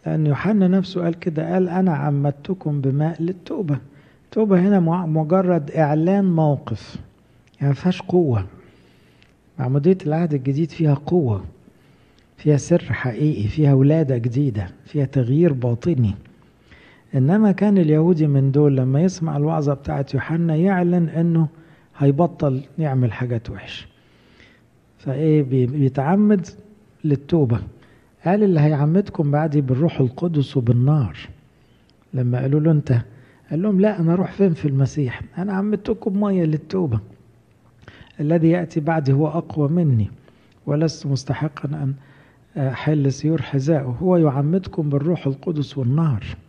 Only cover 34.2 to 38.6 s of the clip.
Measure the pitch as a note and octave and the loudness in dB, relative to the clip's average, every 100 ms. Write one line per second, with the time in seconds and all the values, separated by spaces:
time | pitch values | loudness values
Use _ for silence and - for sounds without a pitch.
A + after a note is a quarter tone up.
34.2 | F3+ - G3 D#3+ D3 C3+ C3+ D3+ C3 - | -2 0 0 2 0 0 0 0 -4 -6
35.2 | - - G3 F#3+ G#3 G#3 G#3 G#3+ A3+ G3 | -12 -8 -4 -4 -2 -4 -4 -4 -4 -2
36.2 | G#3 F#3+ D#3+ D3+ - F#3+ E3 A2 - - | 0 0 0 -2 -4 -4 -2 -2 -6 -20
37.2 | _ _ _ _ _ _ - - - - | _ _ _ _ _ _ -20 -20 -20 -6
38.2 | D3+ E3+ D#3+ F3 | 0 2 2 2